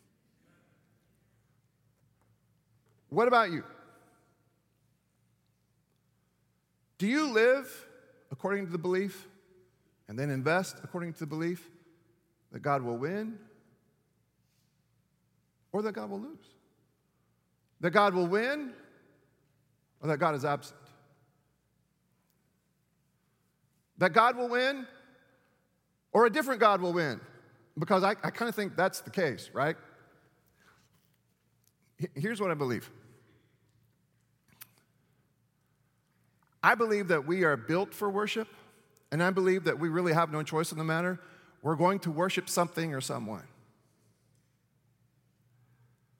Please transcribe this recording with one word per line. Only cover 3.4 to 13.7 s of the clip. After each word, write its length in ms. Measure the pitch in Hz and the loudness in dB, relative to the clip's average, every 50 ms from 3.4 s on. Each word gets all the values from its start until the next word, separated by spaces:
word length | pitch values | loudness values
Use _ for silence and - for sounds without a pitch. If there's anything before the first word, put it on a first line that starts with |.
| 220 185 | 6 4
you? 140 | 170 135 - - - - - - - - - _ _ _ _ _ _ _ _ _ _ _ _ _ _ _ _ _ _ _ _ _ _ _ _ _ _ _ _ _ _ _ _ _ _ _ _ _ _ _ _ _ _ _ _ _ _ _ _ _ _ _ _ _ _ _ _ _ _ _ | 0 -4 -8 -10 -16 -20 -20 -20 -20 -20 -20 _ _ _ _ _ _ _ _ _ _ _ _ _ _ _ _ _ _ _ _ _ _ _ _ _ _ _ _ _ _ _ _ _ _ _ _ _ _ _ _ _ _ _ _ _ _ _ _ _ _ _ _ _ _ _ _ _ _ _
Do 100 | 185 208 | -2 0
you 240 | 254 302 311 285 | 2 2 0 2
live 560 | 233 214 226 247 262 277 262 - - - - - - - - - - _ _ _ | 4 4 6 6 4 4 0 -6 -14 -18 -20 -20 -20 -20 -20 -20 -20 _ _ _
according 340 | 143 - - 190 202 202 196 | -14 -6 -4 -2 -2 -2 -2
to 60 | 175 170 | -4 -6
the 40 | 175 | -4
belief 480 | 156 180 180 185 202 196 190 - - - - - _ _ _ _ _ _ _ _ _ _ _ _ _ - | -2 0 0 0 0 -2 -6 -10 -18 -20 -20 -20 _ _ _ _ _ _ _ _ _ _ _ _ _ -12
and 100 | 110 120 | -6 -4
then 100 | 139 147 | -4 -2
invest 520 | 139 131 131 151 160 180 190 - - - - | -2 0 0 2 2 2 2 -2 -8 -14 -16
according 300 | - - 180 170 170 156 | -10 -8 -8 -8 -8 -8
to 60 | - | -10
the 80 | 165 147 | -10 -8
belief 380 | 151 156 165 170 180 175 - - - - _ _ _ _ _ _ _ _ _ _ _ _ _ _ | -6 -4 -4 -4 -4 -6 -10 -18 -20 -20 _ _ _ _ _ _ _ _ _ _ _ _ _ _
that 80 | - 123 | -16 -6
God 200 | - 147 143 139 | -2 0 0 0
will 160 | 123 120 120 117 | 0 -2 -4 -4
win 420 | 131 156 185 208 220 220 226 214 - - - _ _ _ | -4 -4 -4 -6 -6 -8 -10 -14 -18 -20 -20 _ _ _